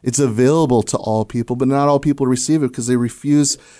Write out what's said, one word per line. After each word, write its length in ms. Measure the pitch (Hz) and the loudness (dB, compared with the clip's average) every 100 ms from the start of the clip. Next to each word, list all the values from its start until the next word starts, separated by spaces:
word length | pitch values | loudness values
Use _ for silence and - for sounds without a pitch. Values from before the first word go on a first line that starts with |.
It's 180 | - 120 | -4 0
available 640 | 139 110 127 160 156 123 | 0 2 2 4 2 2
to 140 | 101 113 | 0 -4
all 260 | - 110 | -2 -2
people, 320 | 107 120 117 123 | -2 -4 -4 -2
but 120 | 131 | 0
not 180 | 139 143 | 0 2
all 120 | 143 | 0
people 280 | 147 143 131 | 0 -2 0
receive 340 | 127 - 160 | -2 0 0
it 120 | 131 | 0
'cause 140 | 123 117 | -4 -2
they 100 | 123 | -2
refuse 600 | 120 - 143 147 139 - - - | -2 -4 0 2 2 -4 -12 -20